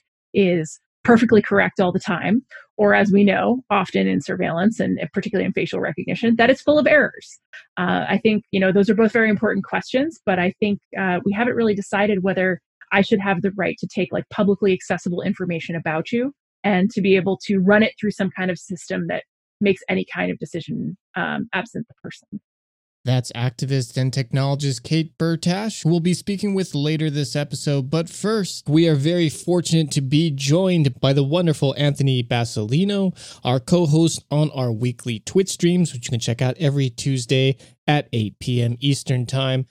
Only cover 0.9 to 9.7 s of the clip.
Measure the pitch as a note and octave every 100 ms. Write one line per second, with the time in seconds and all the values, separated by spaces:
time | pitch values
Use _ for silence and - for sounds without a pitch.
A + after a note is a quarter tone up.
0.9 | _ - A#3 A#3 G#3+ - G3+ F3+ - F3+
1.9 | F3+ - E3+ F3 A#3 - - - - G#3
2.9 | G3+ G3+ G3 G3+ F#3 G3+ B3+ - G3+ F3+
3.9 | G3+ F#3+ F#3 - F#3 F3 E3 G3+ A3+ F#3+
4.9 | F#3 F3 G3+ - F#3 F3+ F#3+ E3+ F#3 -
5.9 | E3 - F3+ A#3 A3+ A#3 C4+ - D4+ C#4+
6.9 | D4 A3+ - - - _ - - - F3+
7.9 | F#3 - G3 A3 G#3+ - F#3+ F#3+ F#3+ G3
8.9 | G3+ A3 A#3 A3 G3+ G#3 F#3+ -